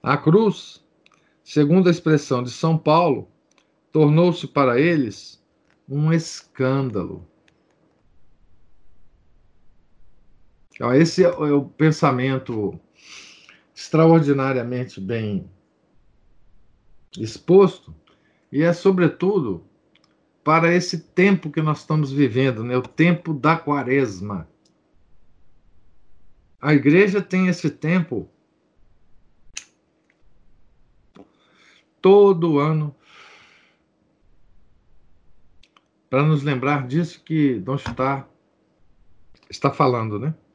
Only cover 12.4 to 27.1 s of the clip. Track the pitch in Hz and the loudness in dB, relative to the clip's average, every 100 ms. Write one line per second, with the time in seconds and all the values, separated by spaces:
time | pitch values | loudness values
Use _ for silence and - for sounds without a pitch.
12.4 | 131 113 101 82 _ _ - - - _ | -6 -6 -6 -8 _ _ -20 -20 -20 _
13.4 | - _ _ - - 160 160 165 143 139 | -20 _ _ -20 -2 4 6 6 4 0
14.4 | 135 127 120 123 127 - 95 117 107 98 | 0 -2 -4 -6 -8 -10 -8 -6 -4 -6
15.4 | - _ _ _ _ _ _ _ _ _ | -8 _ _ _ _ _ _ _ _ _
16.4 | - - _ _ _ - _ - 110 - | -20 -20 _ _ _ -20 _ -12 -12 -10
17.4 | - 185 190 - - - _ _ _ _ | 2 4 4 0 -20 -20 _ _ _ _
18.4 | _ 135 165 170 196 185 165 - 185 208 | _ -2 0 2 0 2 0 0 -2 -2
19.4 | 120 85 - _ _ _ _ _ _ _ | -4 -8 -12 _ _ _ _ _ _ _
20.4 | 147 160 170 175 180 170 - - 196 185 | 0 2 2 0 -2 -10 -6 0 2 2
21.4 | 156 151 156 147 - 156 139 139 135 113 | -2 -4 -4 -4 -4 -2 -2 0 0 2
22.4 | 135 110 117 127 123 - 165 175 165 151 | -2 -2 -4 -4 -4 0 2 2 -4 -2
23.4 | 143 160 147 143 120 139 123 95 101 95 | 0 0 -2 -4 0 -2 -2 -6 -10 -10
24.4 | 78 _ _ _ _ _ _ - - _ | -12 _ _ _ _ _ _ -20 -20 _
25.4 | - - _ - - - - - - - | -20 -20 _ -20 -20 -20 -20 -20 -20 -20
26.4 | _ _ 143 147 131 170 202 | _ _ 0 2 4 4 2